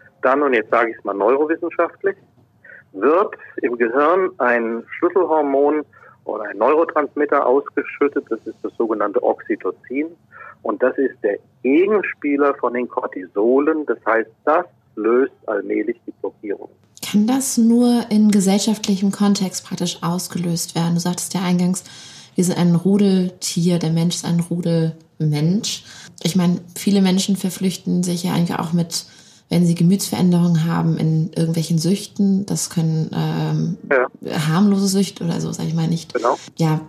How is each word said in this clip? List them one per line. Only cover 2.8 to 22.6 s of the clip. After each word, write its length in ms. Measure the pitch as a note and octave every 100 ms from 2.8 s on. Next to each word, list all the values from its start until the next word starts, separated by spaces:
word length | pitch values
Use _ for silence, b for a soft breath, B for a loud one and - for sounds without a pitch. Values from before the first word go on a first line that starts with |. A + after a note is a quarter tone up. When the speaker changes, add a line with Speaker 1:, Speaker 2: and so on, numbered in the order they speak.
| B
Speaker 1:
wird 420 | F#2+ B2+ F3 - - B B
im 160 | A#2+ A#2+
Gehirn 540 | A#2 C3 D3+ F#3 F3+ -
ein 460 | B2 A#2+ A2+ A2+ - -
Schlüsselhormon 840 | F3 F#3+ D#3+ D#3 C#3+ C#3 C#3+ D3+ C#3+ B B B
oder 200 | - G#2+ G#2
ein 120 | G2+
Neurotransmitter 880 | A#2+ D#3 E3 D3+ C#3 - D3 C#3+ B2
ausgeschüttet, 800 | C#3 - - - - C#3+ C#3 -
das 100 | A2 A2+
ist 120 | -
das 80 | A2 -
sogenannte 440 | A2+ G#2+ G#2 -
Oxytocin. 840 | A#2 - - G#2 - - - C3+ D#3+ E3+ _ B B B
Und 200 | A#2 G#2+
das 160 | B2+ C#3
ist 200 | C3 -
der 160 | G#2 G2+ _ _
Gegenspieler 920 | B2+ D3+ G3+ G#3 - - D3 C#3+ C#3+ -
von 180 | B2
den 140 | B2 A#2+
Cortisolen. 1000 | - G2 F#2+ F2+ G2+ A2+ C3+ D3 D#3 C#3
Das 120 | A2+ G#2+
heißt, 240 | A2+ G#2+ _ D3
das 200 | E3+ F3 _ _ A2
löst 380 | G#2+ B2 C3+ _ -
allmählich 540 | G#2 G2 G#2+ A2 - -
die 60 | -
Blockierung. 480 | G2 - G#2 - - _ _ - -
Speaker 2:
Kann 220 | G#3 A3
das 300 | C4 C4 A#3
nur 460 | A3+ A#3+ A#3+ A#3+ -
in 220 | G#3+ G#3+
gesellschaftlichem 800 | G#3 F#3+ G3+ A3 G#3 - F#3+ G3
Kontext 560 | - G3+ F#3+ F#3 - -
praktisch 320 | F3 F3 -
ausgelöst 720 | E3+ F3+ - F3 F3 E3 -
werden? 200 | E3 E3+
Du 80 | E3+
sagtest 320 | F3 E3+ -
ja 80 | F3
eingangs, 400 | F3+ F3+ F3+ F#3 B B B B B -
wir 100 | F3
sind 120 |
ein 180 | E3